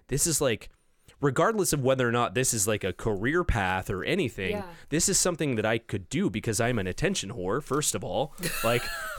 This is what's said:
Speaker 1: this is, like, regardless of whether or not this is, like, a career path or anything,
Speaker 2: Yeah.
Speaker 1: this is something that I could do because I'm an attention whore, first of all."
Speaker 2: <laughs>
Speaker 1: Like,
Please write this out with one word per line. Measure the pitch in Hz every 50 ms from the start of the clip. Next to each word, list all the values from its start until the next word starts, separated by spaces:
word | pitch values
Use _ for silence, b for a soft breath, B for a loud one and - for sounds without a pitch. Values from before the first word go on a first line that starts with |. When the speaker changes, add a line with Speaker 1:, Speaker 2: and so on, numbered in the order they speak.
| _
Speaker 1:
this | - 123 139 -
is, | 175 156 -
like, | 156 131 113 - - - - _ _ _ _ b b b b b
regardless | - 143 123 151 165 208 226 214 180 - -
of | 151 127
whether | 131 135 131 127 120
or | 117
not | 120 120 - 95
this | 120 131 - -
is, | 113 98 110
like, | 107 101 -
a | 95 90
career | - - 117 107 92 104 127 156 175 175
path | - - 117 95 92 92 92 92 -
or | 107 90 -
anything, | - 147 202 170 120 - - 95 92 -
Speaker 2:
Yeah. | 202 196 180 B B B B
Speaker 1:
this | 139 156 180 -
is | 185 -
something | - 185 175 - 165 143 127
that | 107 104
I | 107 117 117
could | - - - 101 92 -
do | - 151 208 156
because | 90 107 - 123 107 95
I'm | 117 117 - 113
an | 92
attention | 92 87 - - 185 196 - - 98 101
whore, | 120 87 92 104 139 147
first | - 127 147 147 - -
of | 104 -
all." | - 90 104 139 156 - -
Speaker 2:
<laughs> | 175 165 - - -
Speaker 1:
Like, | 113 120 123 - - B B B B B